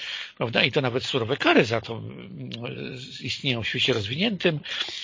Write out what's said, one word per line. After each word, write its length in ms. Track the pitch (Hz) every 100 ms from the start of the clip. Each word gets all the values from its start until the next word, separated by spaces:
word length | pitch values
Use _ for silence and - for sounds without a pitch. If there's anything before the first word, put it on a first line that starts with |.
| - - - -
prawda, 260 | 120 117
i 80 | -
to 80 | 151
nawet 240 | 131 120
surowe 320 | - 139 110 143
kary 280 | 320 320
za 160 | 123 113
to, 180 | - 113
mm, 520 | 110 117 123 131 131 - 117 67 135 127 131 -
istnieją 420 | 123 - 143 117
w 60 | 107
świecie 240 | 127 -
rozwiniętym, 680 | 117 98 135 214 190 185 151 - - - -